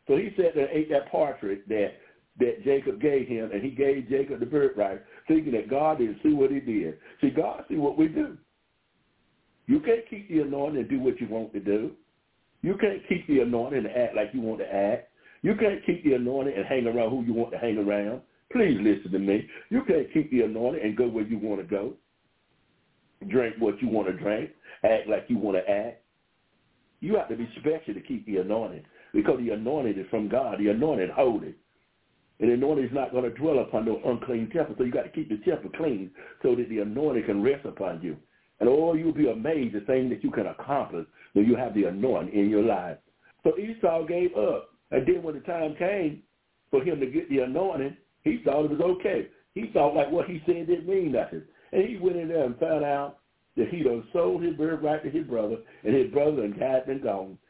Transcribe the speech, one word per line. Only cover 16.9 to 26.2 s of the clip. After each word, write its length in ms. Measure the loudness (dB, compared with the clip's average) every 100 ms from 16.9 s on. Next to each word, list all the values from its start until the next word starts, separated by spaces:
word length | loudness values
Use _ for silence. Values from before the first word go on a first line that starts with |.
| 0 0
who 120 | 0
you 100 | -2
want 180 | -2 -2
to 60 | -2
hang 200 | -2 0
around. 440 | 0 0 -2 -6 -12 _ _
Please 260 | 2 2 4
listen 320 | 4 2 0
to 60 | -2
me. 300 | 2 0 -2 -16 -4
You 120 | -2
can't 280 | 2 0 2
keep 180 | -2 0
the 120 | 2
anointing 400 | 2 0 -2 0
and 140 | -2 0
go 120 | 0
where 160 | 0
you 140 | -4 -4
want 220 | -4 -4
to 60 | -2
go, 280 | -4 -4 -8 _ _ _ _ _ _ _ _ _ _ _ _ -2
drink 280 | 0 0 0
what 220 | -2 0
you 60 | 0
want 200 | 0 0
to 40 |
drink, 360 | -2 -2 -2 -4 -14 -20 -2
act 240 | 2 2 2
like 160 | -4 0
you 100 | -2
want 180 | 0 0
to 120 | 0
act. 340 | -2 -2 -10 _ _